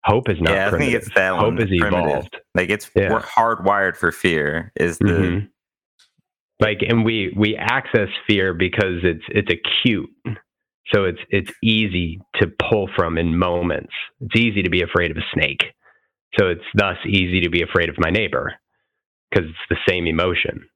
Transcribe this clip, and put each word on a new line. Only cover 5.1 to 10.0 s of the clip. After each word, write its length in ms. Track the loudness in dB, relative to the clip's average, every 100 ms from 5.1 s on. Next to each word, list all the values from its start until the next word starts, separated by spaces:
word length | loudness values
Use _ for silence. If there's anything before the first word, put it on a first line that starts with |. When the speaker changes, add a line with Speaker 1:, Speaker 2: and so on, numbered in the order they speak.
| 2 2 -2 -6 _ _ _ _ _ _ _ _ _ _ _
Speaker 1:
Like, 180 | 0 2 2
and 160 | 2
we, 280 | 2 0 -2 2
we 200 | 0 2
access 520 | 0 -2 0 0 0 -4 0
fear 260 | 2 2
because 520 | 0 0 2 0 2
it's, 180 | 0 -2 -2
it's 200 | -2 0
acute. 580 | -2 -2 0 0 0